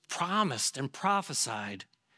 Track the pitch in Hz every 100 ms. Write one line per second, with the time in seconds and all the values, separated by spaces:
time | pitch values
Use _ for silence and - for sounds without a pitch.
0 | - - 175 208 202 113 - 131 135 -
1 | 190 101 - 151 - 110 101 98 - _
2 | _